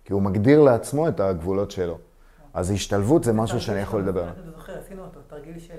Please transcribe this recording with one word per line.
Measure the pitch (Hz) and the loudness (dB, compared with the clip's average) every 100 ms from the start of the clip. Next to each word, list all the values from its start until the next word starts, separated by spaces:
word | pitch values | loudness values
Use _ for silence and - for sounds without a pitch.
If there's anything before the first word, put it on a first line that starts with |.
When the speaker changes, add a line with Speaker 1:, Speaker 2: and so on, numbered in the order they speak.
Speaker 1:
כי | - | -4
הוא | 98 | 0
מגדיר | 98 98 104 151 | 0 2 6 8
לעצמו | 143 113 - 143 165 | 8 6 0 -2 0
את | 101 | 0
הגבולות | 98 90 85 98 101 | 0 0 -2 -2 -2
שלו. | - 87 85 - _ _ _ - | -4 -6 -6 -14 _ _ _ -10
אז | 87 92 | -4 -2
השתלבות | 101 - 101 101 165 | -2 -2 0 2 2
זה | 117 | 2
משהו | 107 113 | 0 0
Speaker 2:
תרגיל | 120 - | -4 -4
Speaker 1:
שאני | 98 | -4
יכול | 101 110 | -4 -2
Speaker 2:
שלנו, | 95 | -2
Speaker 1:
לדבר. | 92 87 | -2 -6
Speaker 2:
אתה | 87 87 | -10 -16
זוכר, | - - 185 | -18 -16 -16
עשינו | - 190 | -14 -16
אותו, | 180 143 131 | -18 -20 -20
תרגיל | 147 151 165 | -18 -16 -18
של... | 165 | -18